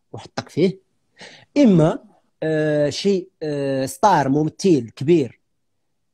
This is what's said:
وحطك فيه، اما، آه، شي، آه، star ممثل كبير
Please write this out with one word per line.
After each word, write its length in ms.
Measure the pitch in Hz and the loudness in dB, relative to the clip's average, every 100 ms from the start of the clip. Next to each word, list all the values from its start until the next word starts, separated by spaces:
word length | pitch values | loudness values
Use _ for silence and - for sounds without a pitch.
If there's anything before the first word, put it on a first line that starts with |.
| _ | _
وحطك 380 | 110 - - - | -20 -16 -14 -10
فيه، 300 | - 185 185 _ _ _ _ - - _ 285 | -2 -2 -2 _ _ _ _ -20 -20 _ 2
اما، 460 | 269 180 156 254 - _ _ - | 4 6 4 0 -10 _ _ -10
آه، 460 | 156 156 151 151 147 | -4 -2 0 0 -2
شي، 380 | - 196 196 175 - | -2 -2 -2 -4 -12
آه، 420 | 156 147 139 135 131 | -8 -6 -4 -4 -6
star 440 | - 208 175 135 | 0 2 2 2
ممثل 600 | 139 156 - 196 156 117 | 0 -2 -2 0 0 -2
كبير 500 | - 135 170 120 _ _ _ _ _ _ _ _ | -6 0 0 0 _ _ _ _ _ _ _ _